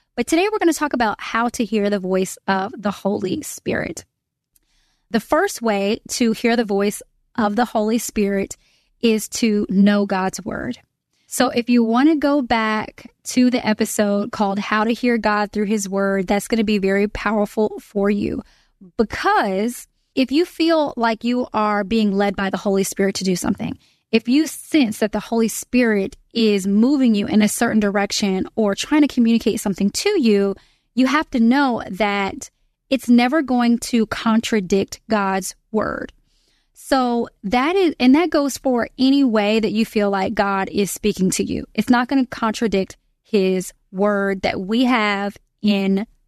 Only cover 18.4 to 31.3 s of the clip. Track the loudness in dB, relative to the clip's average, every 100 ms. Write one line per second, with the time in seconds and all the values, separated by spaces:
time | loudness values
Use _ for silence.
18.4 | -12 _ _ _ -16 -4 -4 -2 0 2
19.4 | 0 -2 -4 -6 -18 _ _ -2 0 0
20.4 | 0 0 2 2 0 0 -2 -2 -2 -2
21.4 | -2 -2 0 -2 0 2 2 2 0 0
22.4 | -2 -2 0 0 0 0 -2 0 -2 -2
23.4 | -2 -4 -6 -10 _ _ -4 -4 0 0
24.4 | 0 -6 -2 0 0 0 -2 -4 -4 0
25.4 | 0 -2 -4 0 2 0 -2 -8 _ 0
26.4 | 2 2 0 2 4 4 2 2 2 2
27.4 | 2 2 0 2 0 0 -2 -2 0 -2
28.4 | -2 -2 -2 0 0 2 2 2 2 2
29.4 | 2 -2 -4 0 -2 0 0 2 4 4
30.4 | 2 -2 _ _ _ 0 2 2 0